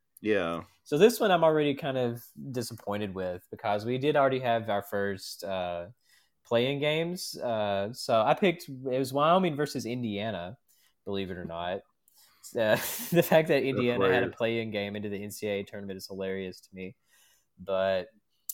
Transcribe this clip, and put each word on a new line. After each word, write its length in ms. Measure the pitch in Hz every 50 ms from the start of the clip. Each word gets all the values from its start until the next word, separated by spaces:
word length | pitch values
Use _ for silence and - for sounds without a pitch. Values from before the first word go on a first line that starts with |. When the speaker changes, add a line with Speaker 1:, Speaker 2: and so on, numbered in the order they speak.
| _ _ - -
Speaker 1:
Yeah. 400 | - 107 107 98 87 82 85 82 - - _ _ _
Speaker 2:
So 120 | - 147 147
this 220 | 196 240 240 -
one 120 | 254 202
I'm 120 | 180 165 165
already 300 | 160 156 151 151 147 139
kind 240 | 139 - 143 131 131
of 260 | 123 120 120 117 - - - 147 139 139
disappointed 640 | 123 127 117 - 120 107 - 101 101 104 107 101 90
with 320 | 95 92 90 90 90 - _
because 340 | 107 - - 107 104 104 107
we 120 | 117 127 131
did 180 | 131 147 147
already 240 | 147 135 135 131 127
have 300 | 131 120 117 117 110 110
our 140 | 101 101 -
first, 600 | - 107 101 98 101 98 92 - - - - -
uh, 440 | 95 95 92 90 87 87 85 87 101 123 _ _ _ _ _ _ _ _ _ _
play-in 340 | - 120 117 123 131 143 139
games. 580 | 147 147 151 160 165 170 180 175 - - - -
Uh, 540 | - 123 113 107 104 101 101 98 98 110
so 300 | 127 - - - 120 113
I 120 | 107 131 160
picked, 340 | - 214 180 170 170 - -
it 280 | 135 127 131 135 127 131
was 140 | 135 120
Wyoming 460 | 127 143 147 160 175 190 185 175 147 135
versus 280 | 151 143 - 135 104
Indiana, 720 | 110 123 127 120 110 101 101 104 113 104 87 85 92 117 - _ _ _ _ _ _ _ _ _
believe 260 | 101 101 98 98 90
it 80 | 92 87
or 60 | 87
not. 380 | 82 82 85 87 87 92 - - _ _ _ _ _ _ _ - _ _ _ - - - 120
Uh, 200 | 110 107 107 - - - -
<laughs> 180 | - 240 -
the 100 | 170 170
fact 280 | 170 - 160 160 156 160
that 60 | 151
Speaker 1:
That's 100 | 139 117
Speaker 2:
Indiana 400 | 135 131 - 123 120 120 120 98
had 180 | 95 92 - 95
a 40 | 90
Speaker 1:
weird. 60 | -
Speaker 2:
play-in 380 | - 117 113 113 113 113 110
game 240 | 104 104 101 101 101
into 140 | 107 104 104
the 120 | 101 95
N 100 | 104 104
C 160 | 101 - 107 104
A 120 | 101 98
A 40 | 98
tournament 340 | - - 104 101 98 95 95
is 100 | - -
hilarious 540 | 98 95 95 95 95 98 95 92 90 -
to 80 | - - 98
me. 220 | 92 92 92 - _ _ _ _ _ _ _ _ _ _ _ _ -
But, 480 | 92 92 95 190 95 95 95 92 87 - _ _ _ _ _ _ _ -